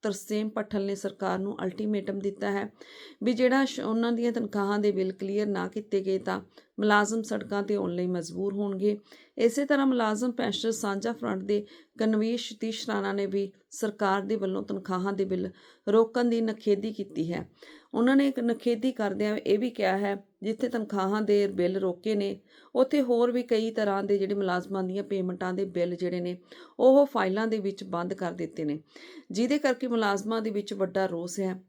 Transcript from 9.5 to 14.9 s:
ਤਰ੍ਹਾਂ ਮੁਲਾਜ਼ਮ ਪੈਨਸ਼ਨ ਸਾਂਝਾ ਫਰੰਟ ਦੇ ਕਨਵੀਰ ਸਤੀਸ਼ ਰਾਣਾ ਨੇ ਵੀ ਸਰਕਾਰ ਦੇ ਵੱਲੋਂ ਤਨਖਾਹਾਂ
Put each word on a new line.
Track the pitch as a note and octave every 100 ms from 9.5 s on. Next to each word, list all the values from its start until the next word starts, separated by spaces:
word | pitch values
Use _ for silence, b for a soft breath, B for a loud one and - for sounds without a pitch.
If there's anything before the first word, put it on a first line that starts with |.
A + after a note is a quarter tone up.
| A#3 C#4+
ਤਰ੍ਹਾਂ | C#4+ C4+
ਮੁਲਾਜ਼ਮ | B3+ A3 G#3+ B3
ਪੈਨਸ਼ਨ | A#3 - G3+ A3+
ਸਾਂਝਾ | A3 G#3 G3 G#3+
ਫਰੰਟ | A#3 A#3 F#3+
ਦੇ | G3 G#3 G#3 B B -
ਕਨਵੀਰ | A3 G#3+ A3 A#3
ਸਤੀਸ਼ | - A3 A3 A3 -
ਰਾਣਾ | G#3 G3
ਨੇ | G3+ G3
ਵੀ | G3 G3 - _
ਸਰਕਾਰ | - A3 G#3 G3+ G3
ਦੇ | G3 G#3+
ਵੱਲੋਂ | G3 F#3+
ਤਨਖਾਹਾਂ | G3 G3 F#3+